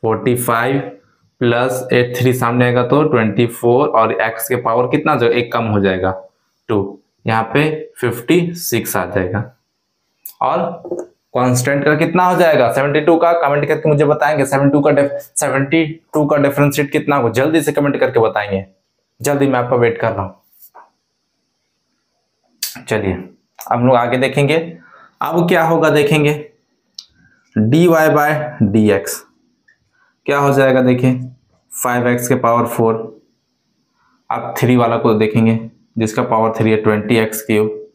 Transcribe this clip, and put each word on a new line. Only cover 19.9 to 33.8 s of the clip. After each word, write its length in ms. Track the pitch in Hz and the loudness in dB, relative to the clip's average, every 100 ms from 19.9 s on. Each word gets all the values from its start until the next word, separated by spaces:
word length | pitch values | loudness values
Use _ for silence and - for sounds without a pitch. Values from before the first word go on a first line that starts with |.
| - | 0
कर 120 | - | -4
रहा 120 | 104 | -4
हूँ। 120 | 92 - _ _ - - _ _ _ _ _ _ _ _ _ _ _ _ _ _ _ _ _ _ - - | -8 -10 _ _ -20 -20 _ _ _ _ _ _ _ _ _ _ _ _ _ _ _ _ _ _ -12 -12
चलिए 440 | - 110 98 90 - _ _ _ | -4 -2 -2 -6 -8 _ _ _
हम 240 | - 120 123 | -4 0 4
लोग 80 | 123 | 2
आगे 220 | 120 127 | 2 0
देखेंगे। 400 | 131 135 139 160 165 - - - - _ | -2 0 0 0 -4 -14 -20 -20 -20 _
अब 260 | 143 170 175 | -4 -2 2
क्या 160 | 180 | 2
होगा 260 | 160 160 156 | 2 2 2
देखेंगे, 420 | 147 147 156 147 151 - _ _ _ _ - - _ _ _ _ - | 2 2 2 2 -2 -8 _ _ _ _ -20 -20 _ _ _ _ -2
डी 320 | 107 147 175 | 0 4 4
वाई 220 | 165 156 | 4 4
by 200 | 151 147 151 - - | 2 0 -2 -6 -2
डी 260 | 104 107 107 | 0 2 2
एक्स 320 | 98 - - - _ _ _ _ _ _ _ _ _ - | 2 -2 -12 -16 _ _ _ _ _ _ _ _ _ -4
क्या 120 | 143 | 0
हो 140 | 143 | 2
जाएगा 280 | 135 135 131 | 4 4 4
देखिए, 320 | 127 123 127 127 - - _ _ _ | 2 2 2 0 -6 -16 _ _ _
फ़ाइव 360 | - 127 123 120 | -8 -4 -2 0
एक्स 200 | 120 - | -2 0
के 80 | 127 | 0
power 300 | 120 117 117 | 2 2 0
four, 280 | - 113 110 - - _ _ _ _ _ _ | 0 0 0 -6 -16 _ _ _ _ _ _